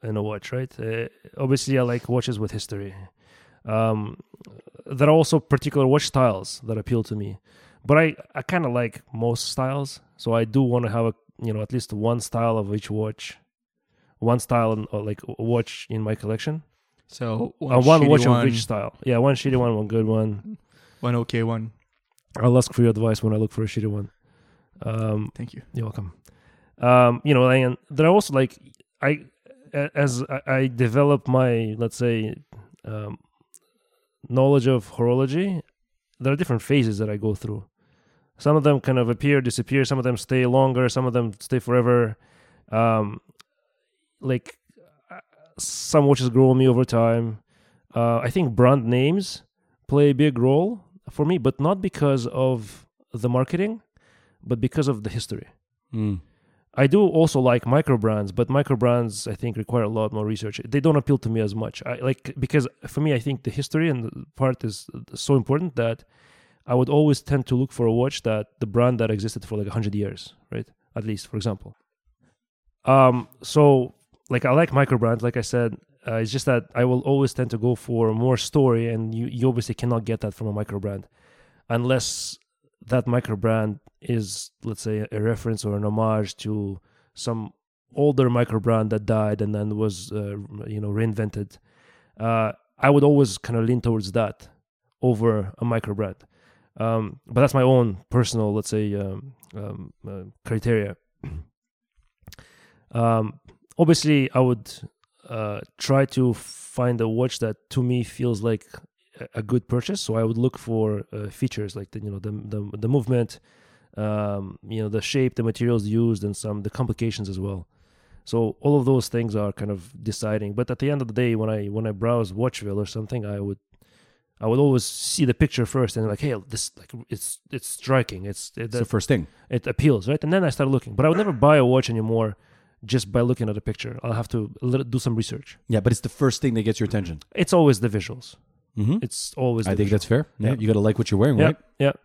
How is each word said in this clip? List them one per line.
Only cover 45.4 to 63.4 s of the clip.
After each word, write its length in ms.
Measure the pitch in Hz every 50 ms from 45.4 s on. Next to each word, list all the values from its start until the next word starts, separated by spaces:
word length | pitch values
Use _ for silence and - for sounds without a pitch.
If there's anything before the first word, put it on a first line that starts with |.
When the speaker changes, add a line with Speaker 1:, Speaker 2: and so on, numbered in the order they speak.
| _ _ _ -
Speaker 1:
some 480 | - - - - - - - 156 143
watches 240 | 139 143 135 131 127
grow 220 | 113 127 131 131
on 60 | 127 131
me 80 | 131 131
over 160 | 123 120 127
time. 540 | - - 117 117 117 117 117 117 113 110 107 _ _ _ _ _ _ _ _ _ _ _
Uh, 240 | 123 117 117 117 117
I 100 | 123 123
think 260 | - 190 175 135 113
brand 300 | 98 123 123 139 139 117
names 560 | 113 123 123 131 143 170 202 196 - - - _ _ _ _ _ _ _ _ _ -
play 220 | 135 143 147 147
a 20 | 139
big 240 | 127 147 151 135 120
role 460 | 120 127 135 151 175 208 240 202 180 _ _ - _ -
for 160 | - - 151
me, 140 | 151 180 170
but 200 | 110 127 135 -
not 220 | 139 160 202 196
because 460 | 185 190 - - 147 143 139 131 117 -
of 580 | - - 131 131 131 117 107 107 - - - _ _ _ _ _ _
the 160 | 120 104 123
marketing, 520 | 120 127 131 - - 170 190 208 220 226 _ _ _ _ _ _ _ _ _ _ _ _ -
but 180 | - 123 117
because 260 | 110 127 - 156 147 135
of 160 | 135 107 104
the 60 | 107
history. 380 | 92 113 - - 107 - - _ _ _ _ _ _ _ _ _ -
Speaker 3:
Mm. 280 | 113 107 107 101 87 - _ _ _ _ _ _ _ _ _ _
Speaker 1:
I 100 | - 135
do 160 | 139 143 202
also 380 | 208 180 151 160 165 156 - 143
like 260 | 127 127 120 123 -
micro 320 | 120 127 147 160 - 135 117
brands, 340 | 104 110 107 107 104 98
but 180 | 90 117 120 -
micro 260 | 127 139 147 - 139
brands, 520 | 113 120 123 120 120 120 113 101 98 - -
I 60 | 107
think, 240 | - - 120 110 110
require 260 | 107 - 120 123 113
a 60 | 104
lot 240 | 113 110 110 107 104
more 120 | 107 107
research. 360 | 104 110 104 - 107 104 - - -
They 120 | 110 143
don't 160 | 135 - 151
appeal 220 | 147 131 - 143 127
to 100 | - 113
me 120 | 113 113
as 140 | 110 104 98
much. 260 | 110 110 - - - - -
I, 80 | 123
like, 380 | - 127 127 135 _ _ - - -
because 300 | 123 127 - 151 127 123 _ _ -
for 160 | - - -
me, 120 | 147 156 147
I 60 | 120
think 240 | 110 147 139 139